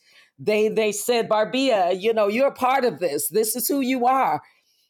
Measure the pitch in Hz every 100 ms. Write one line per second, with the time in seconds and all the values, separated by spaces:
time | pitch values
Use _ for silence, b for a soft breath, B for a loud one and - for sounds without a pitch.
0 | b b b _ 139 214 214 196 214 202
1 | - 233 196 214 214 254 269 208 175 185
2 | 214 220 202 220 277 269 254 269 240 147
3 | 175 143 - 202 220 254 247 285 254 262
4 | 240 269 202 147 b b b b